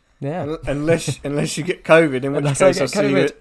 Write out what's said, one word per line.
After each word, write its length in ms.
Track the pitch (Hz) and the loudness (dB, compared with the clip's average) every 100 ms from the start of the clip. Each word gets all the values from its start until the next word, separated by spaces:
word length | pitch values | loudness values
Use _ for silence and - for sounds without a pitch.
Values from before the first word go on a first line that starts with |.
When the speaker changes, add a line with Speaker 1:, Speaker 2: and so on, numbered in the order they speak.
| _ - | _ -12
Speaker 1:
Yeah. 240 | 139 175 | -8 -6
Speaker 2:
Un-, 160 | 143 160 - | -6 -8 -6
unless, 540 | 143 151 165 - - | -4 0 0 0 -6
<laughs> 40 | |
unless 320 | 139 143 156 - | -4 -4 -4 -4
you 40 | |
get 200 | 160 175 | -6 -6
covid, 400 | - 160 165 131 | 4 4 4 0
in 80 | 139 | -4
which 60 | 143 | -2
Speaker 1:
Unless 200 | 147 135 | -2 2
I 60 | 139 | 2
Speaker 2:
case 60 | - | 2
Speaker 1:
get 40 | |
Speaker 2:
I'll 60 | 131 | -2
see 200 | - 143 | 0 0
you 60 | 139 | 2
Speaker 1:
covid, 140 | 143 | 0
Speaker 2:
in, 60 | - | -2